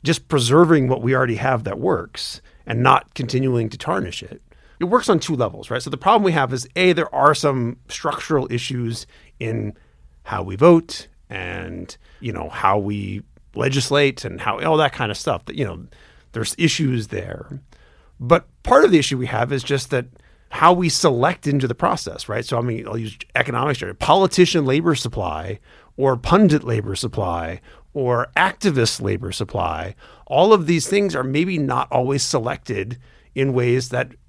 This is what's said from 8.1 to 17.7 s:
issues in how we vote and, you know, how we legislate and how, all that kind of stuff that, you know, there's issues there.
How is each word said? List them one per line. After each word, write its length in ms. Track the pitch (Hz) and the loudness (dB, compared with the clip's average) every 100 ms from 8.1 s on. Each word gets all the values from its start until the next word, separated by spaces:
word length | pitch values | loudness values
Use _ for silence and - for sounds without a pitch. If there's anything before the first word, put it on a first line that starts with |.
| 143 - 147 131 | -6 -2 -2 0
issues 540 | 120 - 127 117 113 - - _ _ | -6 -4 -6 -6 -8 -14 -20 _ _
in 380 | 117 113 104 - _ _ - _ | -6 -4 -6 -10 _ _ -20 _
how 180 | - 98 | -10 -8
we 140 | 92 98 | -6 4
vote 520 | 156 165 165 - - _ _ | 6 6 2 -16 -16 _ _
and, 680 | 98 90 90 87 87 90 - _ - | -10 -8 -8 -10 -12 -14 -18 _ -12
you 120 | 117 | -10
know, 160 | 87 78 | -8 -10
how 300 | - 95 104 | 0 2 2
we 420 | 98 104 98 101 - _ _ | 0 -6 -8 -10 -14 _ _
legislate 720 | 107 131 135 127 139 143 - 98 | -4 0 0 0 2 2 0 -10
and 160 | 90 | -6
how, 180 | 104 104 | -4 -2
all 160 | 160 156 | 0 2
that 160 | 147 | 2
kind 180 | - 113 | 0 -6
of 60 | 101 | -4
stuff 280 | - 90 - | -4 -4 -6
that, 100 | - | -6
you 80 | |
know, 220 | 110 82 - - - _ _ | -6 -6 -16 -20 -20 _ _
there's 240 | 113 110 - | -8 -6 0
issues 520 | 165 - 147 123 107 | 0 0 -2 -2 -4
there. 520 | 95 90 - - 139 _ | -10 -10 -14 -14 -16 _